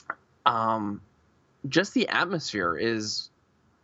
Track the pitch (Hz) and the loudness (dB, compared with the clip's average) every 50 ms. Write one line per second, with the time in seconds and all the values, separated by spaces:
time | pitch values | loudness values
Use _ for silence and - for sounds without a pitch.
0 | - - - - _ _ _ _ _ 123 120 113 113 110 110 110 104 101 101 98 | -10 -10 -12 -12 _ _ _ _ _ 0 2 2 2 2 2 0 0 -4 -6 -8
1 | - - _ _ _ _ _ _ _ _ _ _ - 139 - 165 196 - - 262 | -12 -20 _ _ _ _ _ _ _ _ _ _ -10 0 2 2 2 2 2 0
2 | 196 - - 120 175 180 196 156 - - - 101 87 87 82 73 104 117 113 110 | 2 2 2 0 0 0 -2 -4 -4 -4 -2 0 0 0 0 0 0 0 0 0
3 | 107 107 - - - - _ _ _ _ _ _ _ _ _ _ | -2 -4 -6 -6 -8 -10 _ _ _ _ _ _ _ _ _ _